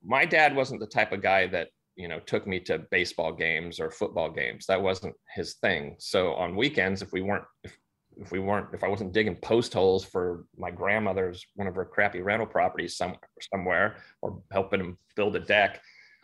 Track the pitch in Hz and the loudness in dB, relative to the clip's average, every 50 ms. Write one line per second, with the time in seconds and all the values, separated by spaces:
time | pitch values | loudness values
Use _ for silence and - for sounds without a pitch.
0 | - 90 120 139 165 165 170 156 151 143 135 139 131 127 123 - 110 - - 120 | -4 0 2 2 4 4 6 6 6 6 6 4 0 0 -2 -8 -8 -4 0 0
1 | 110 - 107 101 95 95 95 95 92 90 92 87 82 - _ _ _ _ _ - | 0 2 0 0 2 4 4 4 4 2 0 -2 -4 -4 _ _ _ _ _ -12
2 | 90 85 82 85 - - 123 107 - 104 92 90 - - 82 80 78 - - 92 | -10 -8 -8 -8 -6 -2 -2 -2 -2 -2 -4 -4 -2 -2 -2 -2 -2 0 0 0
3 | 87 - - - 82 80 82 82 82 82 82 78 85 87 82 - 80 78 - - | 0 0 -2 -2 -2 -2 -2 -2 -2 0 0 -2 -4 -6 -6 -6 -6 -6 -4 -4
4 | 104 - - 87 80 73 80 76 67 60 55 - - - 95 92 98 95 95 - | -6 -4 -2 -2 -4 -2 -2 -4 -4 -4 -4 -6 -2 0 0 2 2 0 -2 -2
5 | - 82 - _ _ - - 104 85 - - - - 104 90 76 71 71 - - | -4 -10 -12 _ _ -14 -8 -8 -8 -8 -6 -2 0 0 0 0 -2 -8 -12 -12
6 | - - - 98 92 87 62 - 90 87 87 101 127 147 151 - 92 95 98 95 | -10 -2 0 2 2 2 0 -2 -2 -2 0 0 0 0 2 2 0 2 0 -2
7 | 98 - - 92 95 98 101 - - - _ _ - 95 - _ _ _ _ _ | -6 -6 -4 -4 -2 -2 -2 -4 -4 -10 _ _ -20 -20 -20 _ _ _ _ _
8 | _ _ - - 98 - 90 95 95 98 104 101 - - - - 95 92 101 104 | _ _ -20 -18 -12 -6 -6 -4 0 0 0 -2 -2 -4 -6 -4 -2 -2 0 -2
9 | 107 92 92 110 107 107 - - - - 113 117 120 - - 101 92 92 92 95 | -4 0 2 2 2 2 0 -4 0 2 4 4 2 2 2 4 4 6 4 4
10 | - - - 95 90 90 87 85 - _ _ - 90 87 87 85 87 98 104 110 | 0 -2 -4 -2 -2 -2 -4 -6 -10 _ _ -10 -10 -8 -6 -4 -2 0 0 2
11 | 107 98 92 95 92 90 90 98 - _ - 101 101 95 87 95 90 - - - | 0 0 0 0 0 -2 -4 -8 -16 _ -8 -6 -4 -4 -2 -4 -6 -2 2 2
12 | 101 101 - 90 90 101 104 113 113 - - 87 90 90 - 87 82 87 - - | 2 2 2 -2 0 0 0 0 0 0 2 2 2 2 2 -2 -6 -6 -4 -4
13 | 90 90 87 - - _ _ - - - 98 95 90 90 87 85 101 113 - - | -4 -4 -4 -10 -16 _ _ -18 -10 -6 -4 -2 0 2 2 4 2 2 0 -6
14 | - - _ - - 95 92 - - - - 98 95 - 101 95 90 87 90 _ | -20 -20 _ -8 -8 -8 -8 -8 -10 -2 0 0 0 2 0 -2 -2 -4 -8 _
15 | _ _ - 107 101 104 95 92 90 - 101 104 98 101 - - - - - - | _ _ -4 -2 0 0 0 -2 0 2 4 4 4 4 2 -4 -20 -20 -20 -20
16 | - - - _ | -20 -20 -20 _